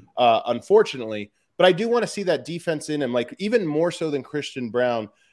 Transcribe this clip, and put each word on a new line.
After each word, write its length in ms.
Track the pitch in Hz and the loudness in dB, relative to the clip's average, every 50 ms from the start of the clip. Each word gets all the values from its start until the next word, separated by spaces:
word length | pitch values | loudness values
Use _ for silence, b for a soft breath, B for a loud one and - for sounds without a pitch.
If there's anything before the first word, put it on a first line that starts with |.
| B B _ | B B _
uh, 240 | - 123 120 113 104 - | 2 4 4 4 4 2
unfortunately. 840 | - 120 117 - - 196 226 208 - - 131 117 110 107 104 104 - _ _ _ _ _ | -2 -4 -4 0 4 4 6 6 4 -2 -8 -8 -8 -8 -8 -8 -10 _ _ _ _ _
But 80 | - 175 | 4 4
I 80 | 185 185 | 4 4
do 160 | 165 220 233 | 2 0 0
wanna 180 | 233 240 220 | 0 0 0
see 160 | 170 - 208 196 | -2 -4 -4 -2
that 220 | 180 165 139 120 | 0 -2 -2 -2
defense 420 | - 165 170 - 175 160 151 - | -6 -10 -6 -4 -4 -4 -4 -4
in 140 | - 151 147 | -6 -4 -2
him, 100 | 143 120 | -2 0
like, 240 | 120 120 117 123 - - | 0 -2 -2 -2 -6 -6
even 280 | 185 214 233 233 196 | -4 0 0 0 0
more 240 | 156 147 151 165 175 | 0 0 0 0 0
so 180 | 165 - 170 160 | -2 -4 -4 -4
than 140 | 143 139 123 | -4 -4 -6
Christian 460 | - - 147 139 - - 135 123 117 | -6 -6 -6 -6 -6 -8 -8 -8 -4
Braun. 400 | 104 123 123 123 120 113 110 104 _ _ _ _ | 0 0 0 2 0 -2 -4 -8 _ _ _ _